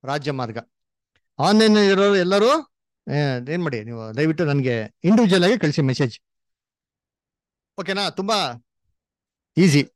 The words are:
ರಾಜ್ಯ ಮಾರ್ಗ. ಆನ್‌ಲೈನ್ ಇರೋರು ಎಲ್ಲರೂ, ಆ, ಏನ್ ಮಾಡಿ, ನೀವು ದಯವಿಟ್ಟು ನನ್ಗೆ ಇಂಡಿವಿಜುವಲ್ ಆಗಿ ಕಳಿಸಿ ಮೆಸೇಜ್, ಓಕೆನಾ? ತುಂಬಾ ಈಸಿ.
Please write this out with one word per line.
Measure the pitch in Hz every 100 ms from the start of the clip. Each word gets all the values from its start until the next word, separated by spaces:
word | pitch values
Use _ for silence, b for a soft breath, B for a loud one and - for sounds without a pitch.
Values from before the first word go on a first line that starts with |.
ರಾಜ್ಯ | 127 147 143
ಮಾರ್ಗ. | 135 120 113 - _ _ _ _ _ _ _
ಆನ್‌ಲೈನ್ | 147 214 220 214
ಇರೋರು | 202 190 202 196
ಎಲ್ಲರೂ, | 180 202 220 311 294 _ _ _ -
ಆ, | 139 147 127 123
ಏನ್ | 170
ಮಾಡಿ, | 165 123
ನೀವು | 107 117 110 110
ದಯವಿಟ್ಟು | 156 156
ನನ್ಗೆ | 160 143 127 117 110 _
ಇಂಡಿವಿಜುವಲ್ | 165 220 226 185
ಆಗಿ | 175 240
ಕಳಿಸಿ | 156 147
ಮೆಸೇಜ್, | 135 127 135 - _ _ _ _ _ _ _ _ _ _ _ _ _ _ _ -
ಓಕೆನಾ? | 185 196 196
ತುಂಬಾ | - 196 214 151 120 _ _ _ _ _ _ _ _ _ -
ಈಸಿ. | 185 143 131